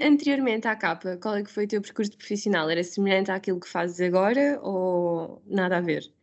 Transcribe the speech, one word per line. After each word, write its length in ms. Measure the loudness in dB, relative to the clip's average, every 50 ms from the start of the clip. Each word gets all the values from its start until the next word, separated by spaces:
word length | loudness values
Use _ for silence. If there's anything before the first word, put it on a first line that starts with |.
| 6
anteriormente 640 | 6 6 6 4 2 0 2 2 2 0 0 0 -2
à 80 | -2
Capa, 420 | 0 0 -2 -2 -2 -4 -8 -6 -4
qual 180 | -4 -4 -2
é 80 | -2 -4
que 80 | -4
foi 140 | -4 -4 -2
o 20 | -2
teu 140 | -2 -4
percurso 360 | -4 -4 -4 -4 -4 -4 -4 -10
profissional? 520 | -8 -6 -6 -2 0 2 2 2 2 2
Era 140 | 0 0 -2
semelhante 480 | -2 -2 0 2 2 4 2 2 0
àquilo 280 | -2 -4 -2 -2 -4 -4
que 100 | -4 -6
fazes 320 | -4 -2 -2 -2 -2 -2
agora 580 | 0 2 2 2 2 2 2 2 2 2 0 -2
ou 800 | -4 -4 -4 -2 0 0 0 0 0 0 0 -2 -4 -8 -12 -16 -10
nada 320 | -4 0 0 2 2 2 0
a 40 |
ver? 300 | 0 0 -2 -4 -4 -10 _ _